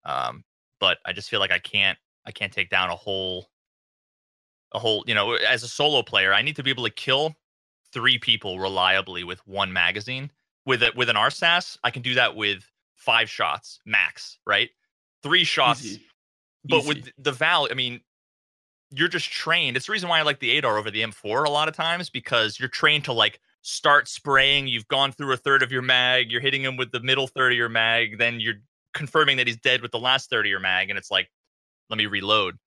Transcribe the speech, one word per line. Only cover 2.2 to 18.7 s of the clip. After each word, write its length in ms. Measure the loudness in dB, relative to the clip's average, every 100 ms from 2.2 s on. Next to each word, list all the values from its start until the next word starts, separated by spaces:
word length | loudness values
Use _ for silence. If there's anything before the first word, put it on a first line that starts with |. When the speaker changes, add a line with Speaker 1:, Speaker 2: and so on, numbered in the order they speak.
| -18
Speaker 1:
I 40 |
can't 220 | -8 -8
take 180 | -4 -2
down 200 | 0 -2
a 60 | -4
whole, 520 | -6 -6 -4 -8 -12 _ _ _ _ _ _ _ _ _ _ _ _
a 60 | -2
whole, 240 | 0 0 0
you 60 | 0
know, 160 | 2
as 300 | 2 2 0
a 40 | -2
solo 340 | 0 2 2
player, 280 | 0 2 4
I 100 | 2
need 120 | 2 -4
to 60 |
be 80 | -4
able 140 | -2
to 60 | -4
kill 440 | -4 -2 0 0 -6 _ _ _ _ _
three 260 | -2 0 0
people 420 | 0 -2 -2 -4
reliably 640 | -2 2 2 2 -2 -8
with 200 | -8 -12 -10
one 240 | -4 -2
magazine. 580 | 0 0 -2 -8 -10 -10 _ _ _
With 200 | -2 2
a, 80 | 2
with 140 | 2 0
an 60 | 2
R 140 | 2
sas, 460 | 2 2 2 -2 -6
I 80 | -4
can 120 | -4
do 120 | -2
that 220 | 2 2 0
with 280 | -2 -2 _ _ _ _
five 320 | -2 0 0
shots 520 | -2 -2 -2 -8 -20
max, 540 | -2 -2 -2 -6 -18 -14 -2
right? 240 | 0 0 _ _ _ _ _
Three 180 | 0 2
shots. 420 | 2 2 2 2
Speaker 2:
Easy. 180 | -4 -12 _ _ _ _ _ _
Speaker 1:
But 140 | 0 2
Speaker 2:
Easy. 40 | 2
Speaker 1:
with 220 | -4 -6 -6
the 140 | -4
Val, 340 | 0 2 2 2
I 40 |
mean, 260 | -2 -4 -6 _ _ _ _ _ _ _